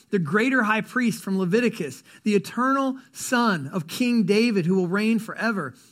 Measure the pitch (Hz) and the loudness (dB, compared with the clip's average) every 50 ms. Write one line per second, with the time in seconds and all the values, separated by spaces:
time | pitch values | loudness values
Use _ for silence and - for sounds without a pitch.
0 | _ - 208 190 160 139 180 220 240 269 262 254 220 214 214 214 214 - - 254 | _ -2 -2 -2 0 2 0 2 2 4 2 2 2 2 0 0 -2 -2 -2 0
1 | 247 220 - - - 202 190 190 190 170 196 240 240 214 - - 165 131 - - | 0 0 0 -2 -4 -4 -2 -2 0 2 2 2 2 2 -2 -2 -8 -10 -10 -14
2 | _ - - - - 214 202 196 - - - 233 254 262 269 277 269 262 262 - | _ -20 -20 -6 -2 0 0 0 0 -2 -4 -2 0 0 0 0 0 -2 -4 -6
3 | - _ _ - - - 254 240 240 220 185 156 135 139 185 185 143 - - - | -12 _ _ -12 -6 -2 0 2 2 2 0 0 -4 -4 -6 -6 -6 -6 -4 -2
4 | 247 240 240 226 190 165 202 214 233 240 208 196 151 175 190 190 180 170 190 202 | 0 2 2 2 2 2 4 2 4 2 2 0 0 2 2 2 2 0 0 0
5 | 214 226 226 202 220 - - - 202 233 214 185 147 123 - - _ _ | 0 0 0 0 -2 -6 -8 -4 -4 -2 -2 -4 -6 -8 -10 -16 _ _